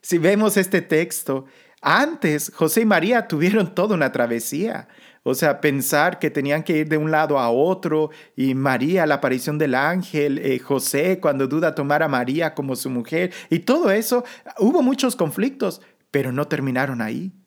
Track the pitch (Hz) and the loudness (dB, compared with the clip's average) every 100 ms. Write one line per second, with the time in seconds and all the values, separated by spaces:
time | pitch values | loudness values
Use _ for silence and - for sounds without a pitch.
0 | - 175 160 208 214 196 185 190 175 156 | 0 2 4 4 4 2 2 0 2 0
1 | 165 - - 135 135 - _ _ 143 175 | 0 -6 -4 -4 -6 -20 _ _ 2 2
2 | 294 330 165 151 - - 160 220 214 185 | 2 0 0 0 -4 0 0 2 4 4
3 | 180 240 233 156 175 214 185 - 208 185 | 4 0 0 0 2 2 0 0 0 2
4 | 139 - 120 117 - 143 220 - - - | 0 0 0 -2 -4 -6 -4 -6 -12 -20
5 | - _ - 131 156 143 151 139 120 147 | -20 _ -4 0 0 2 0 0 0 2
6 | 165 - 156 151 139 151 156 160 156 156 | 0 0 -4 -2 -2 -2 0 -2 0 -2
7 | 156 156 156 139 120 120 160 185 185 156 | 0 0 2 2 2 2 2 0 -2 -2
8 | 151 - - - 131 131 139 127 139 185 | -2 -6 -18 -4 -2 0 0 0 2 2
9 | 160 139 139 127 151 151 151 127 147 185 | 2 2 0 -2 -2 -2 0 2 0 -2
10 | 170 151 143 135 135 127 - 139 127 139 | -2 -2 0 0 -2 -4 -2 -2 0 0
11 | 170 185 165 131 135 151 165 156 139 147 | 0 0 0 0 0 0 0 -2 0 0
12 | 156 131 123 147 160 156 139 123 135 127 | 2 0 0 -2 -2 -4 -6 -6 -4 -6
13 | 113 165 185 - - 165 - 294 311 202 | -4 -2 -2 -6 -4 -2 2 2 4 2
14 | 220 240 247 - - - 214 349 254 269 | 2 -2 -2 -16 -18 0 2 4 2 2
15 | 254 - 160 170 240 269 202 - - _ | -2 0 -2 0 -4 -2 -6 -6 -18 _
16 | _ 139 131 127 147 151 139 127 135 123 | _ -2 -2 -2 -2 -2 0 0 -2 -2
17 | 107 120 185 - | -4 -4 -8 -12